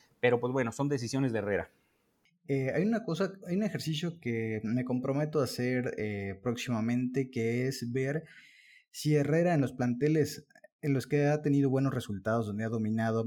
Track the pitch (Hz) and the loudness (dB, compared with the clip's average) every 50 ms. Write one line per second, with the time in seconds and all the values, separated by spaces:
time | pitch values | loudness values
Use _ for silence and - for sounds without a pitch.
0 | _ _ _ - - 123 120 117 120 123 131 135 123 117 - - 139 143 147 123 | _ _ _ 0 2 4 4 4 2 0 0 0 0 0 0 -2 -2 0 0 -2
1 | 120 110 135 131 139 127 113 107 101 104 98 87 80 - _ _ _ _ _ _ | -2 -2 0 0 0 0 0 0 0 0 0 0 -2 -4 _ _ _ _ _ _
2 | _ _ _ _ _ _ _ _ _ - 139 135 131 131 - 147 185 220 233 208 | _ _ _ _ _ _ _ _ _ -2 -2 0 0 0 0 0 0 0 0 -2
3 | - 180 165 170 196 180 190 - - 175 175 202 220 190 - - - 156 160 151 | -2 -4 -4 -2 -2 -4 -6 -8 -8 -4 -2 -2 -2 -2 -4 -4 -4 -4 -4 -4
4 | 175 170 - - - 123 117 113 113 113 110 107 107 107 120 127 123 - 123 127 | -4 -6 -6 -6 -4 -4 -2 -2 -2 -2 -4 -4 -2 0 -2 0 0 0 -2 -2
5 | 127 135 135 143 151 151 151 151 127 117 - - 123 123 127 127 120 123 - - | 0 0 0 0 0 0 0 0 0 0 -2 -2 -2 0 0 0 -2 -2 -4 -4
6 | 107 107 104 101 98 98 95 - - 123 117 - - 131 120 110 110 117 120 123 | -4 -4 -2 -4 -4 -6 -6 -4 -4 -4 -4 -4 -2 -2 -2 0 0 0 0 0
7 | 127 123 - 139 131 127 - 120 113 117 117 123 127 135 131 - 120 120 120 131 | 0 -2 -2 -2 -2 -2 -2 -2 0 0 0 0 0 -2 -2 -4 -6 -4 -2 -2
8 | 131 139 143 156 - - - - - - - - - - - - _ _ - - | -2 -2 -2 -4 -6 -8 -18 -20 -20 -20 -20 -20 -20 -20 -20 -20 _ _ -10 -4
9 | - 151 151 147 139 139 156 165 170 180 170 143 135 120 - - 123 123 120 - | 0 4 4 4 4 4 4 4 4 4 4 4 2 0 0 0 0 0 0 2
10 | 143 151 156 156 143 147 - - - _ _ _ - - _ _ - 147 135 131 | 2 2 4 4 2 0 -2 -10 -16 _ _ _ -20 -20 _ _ -2 0 0 0
11 | - - 147 143 143 143 151 151 151 147 139 143 139 131 131 135 139 135 127 120 | 0 0 2 2 4 4 2 2 2 2 4 4 4 4 4 4 2 2 0 -2
12 | - - 101 95 98 107 113 117 107 104 101 107 110 110 117 110 110 107 110 113 | -4 -4 -6 -4 -2 0 0 0 0 -2 -2 -4 -2 -2 -2 -2 0 0 0 0
13 | 113 113 110 113 113 | 0 2 2 0 0